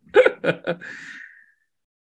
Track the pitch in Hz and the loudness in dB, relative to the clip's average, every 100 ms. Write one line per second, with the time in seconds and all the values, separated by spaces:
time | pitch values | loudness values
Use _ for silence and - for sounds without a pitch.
0 | _ - - - - 170 - 170 - - | _ 4 4 2 -4 -4 -6 -8 -10 -16
1 | - - - - _ _ _ _ _ _ | -18 -18 -20 -20 _ _ _ _ _ _